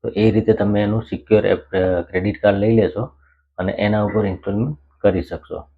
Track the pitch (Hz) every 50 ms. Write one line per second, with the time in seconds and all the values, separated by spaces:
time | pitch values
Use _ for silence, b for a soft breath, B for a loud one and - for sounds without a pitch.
0 | - 117 - 98 107 110 104 110 107 - 110 - 104 101 104 104 104 101 110 113
1 | - - - - - _ 107 107 - 98 98 - - _ - 95 92 92 92 87
2 | 85 _ - 92 92 104 98 - - 104 101 98 101 110 113 110 101 85 - 101
3 | 117 147 _ _ _ _ _ _ _ _ _ - 92 95 - - 104 104 107 107
4 | 104 101 95 110 107 98 92 - - 98 101 104 120 147 151 - _ _ _ _
5 | - 101 92 90 85 - 87 85 - - 90 - - _ _